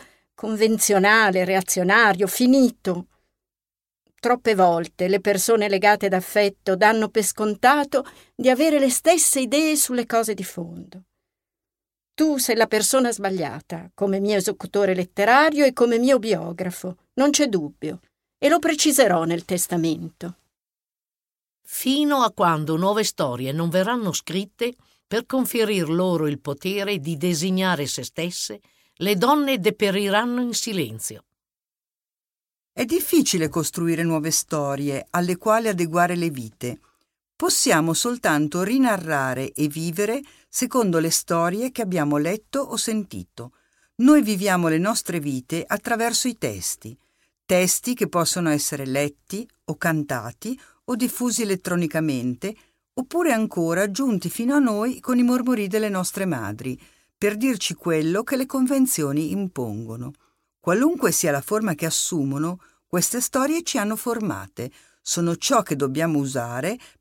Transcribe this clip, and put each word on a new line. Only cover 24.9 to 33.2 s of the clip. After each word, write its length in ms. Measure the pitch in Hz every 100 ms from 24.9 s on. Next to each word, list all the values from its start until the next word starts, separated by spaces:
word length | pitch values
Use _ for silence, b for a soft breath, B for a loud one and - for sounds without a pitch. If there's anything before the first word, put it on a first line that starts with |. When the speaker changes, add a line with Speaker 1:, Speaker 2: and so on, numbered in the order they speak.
| _ -
Speaker 2:
per 180 | 220 233
conferir 640 | 262 247 240 214 202 156
loro 380 | 165 185 165 151
il 120 | 147
potere 600 | 147 143 185 202 196 196
di 180 | 143 151
designare 720 | 180 160 190 185 190 160 135
se 160 | -
stesse, 560 | 123 - 175 - - 208 _ _ _ -
le 200 | 185 202
donne 440 | 240 294 285 254
deperiranno 840 | 208 208 202 196 202 202 240 247
in 120 | 247
silenzio. 680 | 220 226 190 120 110 - 107 _ _ _ _ _ _ _ _ _ _ _ _ _ _ _
Speaker 3:
È 120 | - 233
difficile 640 | 349 - 330